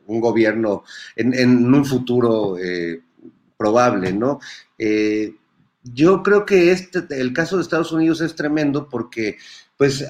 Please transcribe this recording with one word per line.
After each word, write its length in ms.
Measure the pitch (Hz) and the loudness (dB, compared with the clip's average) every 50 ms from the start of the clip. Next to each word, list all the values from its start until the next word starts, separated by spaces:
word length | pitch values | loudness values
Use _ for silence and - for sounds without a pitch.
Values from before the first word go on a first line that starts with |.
| _ | _
un 140 | 98 110 117 | -8 -4 -2
gobierno 640 | 113 117 104 117 110 107 107 113 110 104 98 95 - - - - - - - | 0 0 2 2 2 2 2 0 -2 -2 -2 -4 -6 -12 -20 -20 -20 -12 -6
en, 180 | 113 113 127 123 | -4 -2 0 0
en 400 | 127 127 123 123 117 120 123 135 | 2 4 4 4 4 4 4 4
un 120 | 147 139 | 4 2
futuro, 720 | 139 131 123 123 - 123 123 120 117 113 110 104 98 92 | 2 -2 -2 -2 -2 0 2 2 2 2 0 -2 -4 -4
eh, 440 | 90 92 90 90 87 85 85 82 - - _ _ _ - - - _ _ _ _ | -6 -6 -6 -6 -6 -6 -6 -8 -10 -14 _ _ _ -20 -20 -20 _ _ _ _
probable, 560 | - 110 104 110 123 123 123 107 98 92 92 95 | -4 0 2 2 4 2 2 2 0 -2 -2 -2
¿no? 260 | 104 117 135 143 139 - - - - - _ _ | -2 -2 -2 -4 -6 -10 -18 -20 -20 -20 _ _
Eh, 580 | - 113 107 107 107 107 107 107 107 107 104 104 _ _ _ _ _ _ _ _ _ - | -6 -2 -2 0 0 0 0 -2 -2 -4 -6 -10 _ _ _ _ _ _ _ _ _ -20
yo 380 | 123 117 127 156 180 196 185 190 | -10 -2 2 4 4 4 4 2
creo 220 | 202 208 202 202 | 2 2 2 2
que 260 | - 202 185 170 175 | 4 4 4 4 4
este, 280 | 185 185 - - - 180 147 - | 2 0 -2 -6 -8 -8 -6 -6
el 240 | 147 131 127 123 127 | -6 -4 -4 -2 -2
caso 220 | 165 165 160 190 | -2 -2 -2 -2
de 80 | 185 160 | -4 -2
Estados 280 | - 170 160 170 - | -2 -2 -4 -2 -2
Unidos 300 | 165 160 160 165 156 143 | -2 0 0 0 0 0
es 140 | 165 156 - | -2 -6 -4
tremendo 540 | - 151 147 151 156 151 143 135 147 139 - | -4 -4 -2 -2 0 0 0 -2 -2 -4 -6
porque 480 | 127 117 113 - - 117 110 104 - - - - - - - _ _ - | -6 -8 -8 -8 -6 -6 -6 -6 -6 -8 -14 -20 -20 -20 -20 _ _ -2
pues 260 | 139 135 - 139 143 | 0 0 0 -2 -6